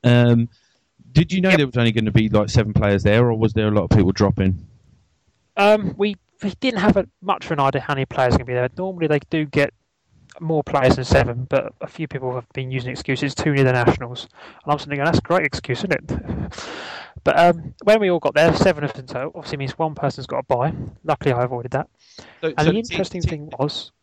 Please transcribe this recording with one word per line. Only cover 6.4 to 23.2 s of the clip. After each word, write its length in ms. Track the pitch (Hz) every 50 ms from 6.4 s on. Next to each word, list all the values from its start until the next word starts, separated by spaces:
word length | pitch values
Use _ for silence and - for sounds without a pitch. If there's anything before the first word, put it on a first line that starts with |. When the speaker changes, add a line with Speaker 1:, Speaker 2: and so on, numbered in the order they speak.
| -
Speaker 2:
we 80 | 202 - _
didn't 200 | - - 233 196
have 180 | 175 214 -
a, 100 | 202 180 - _ _
much 240 | 185 190 190 - -
of 60 | -
an 80 | 165 143
idea 220 | 135 135 135 139
how 120 | - - 147
many 100 | 135 131
players 300 | _ - - 131 123 -
are 20 |
gonna 80 | - 123
be 80 | 135 123
there. 160 | 123 123 123 -
Normally 300 | - 185 190 190 175 165
they 120 | 147 151 143 - _
do 160 | - 156 151
get 280 | 143 - 151 143 - _ _ _ _ _ _ _ _ _ _ _ _ - -
more 240 | 170 160 160 151 139
players 320 | - - 139 127 131 127
than 80 | 131 127
seven, 400 | - - 135 - 123 120 123 127 -
but 240 | - 135 - - - _
a 60 | -
few 200 | - - - 160
people 260 | 139 - 135 127 127 123
have 120 | 127 117 _ _
been 160 | 135 131 127
using 220 | 131 131 120 127
excuses, 420 | 123 - - - 135 131 147 135 127
too 200 | - - 156 143
near 100 | 139 135
the 80 | 131
Nationals. 560 | 127 123 120 120 - - 127 117 123 - - - _ - - - - - _
And 80 | 147
I'm 60 | 147
sitting 200 | 143 - 147 143
going, 80 | 139 143
"That's 120 | 165 -
a 40 | -
great 240 | - - 170 185 -
excuse, 340 | - - - - - 123 -
isn't 140 | 214 185 151
it?" 180 | - - - - - - - - - - - -
<laughs> 60 | - - - - - - - - - - - _ - _
But, 140 | - - 156
um, 340 | 170 175 170 165 165 - - _ -
when 160 | 208 214 226
we 100 | 208 185
all 100 | 175 165
got 160 | - 143 -
there, 200 | 147 160 170 160
seven 300 | - - 190 165 147 147
of 60 | 135
us 80 | - -
in 60 | 131
total, 260 | 127 - 123 131 160 -
obviously 220 | 170 151 - 156
means 200 | 139 139 131 -
one 180 | - 165 160 151
person's 320 | - - 139 - - 131
got 100 | - 123
a 60 | 131 131
bye. 280 | - 135 120 127 156 - - - - - - _
Luckily 300 | 156 151 - - 147 123
I 100 | 120 123
avoided 280 | 123 131 120 120 123
that. 180 | - 135 - _ _ _ _ _ _ - - - - _
Speaker 1:
So, 60 | 165 160
Speaker 2:
And 100 | 143 -
Speaker 1:
so 60 | 151
Speaker 2:
the 60 | 165
Speaker 1:
T-, 80 | 185 220
Speaker 2:
interesting 420 | 233 247 175 160 185 - - 180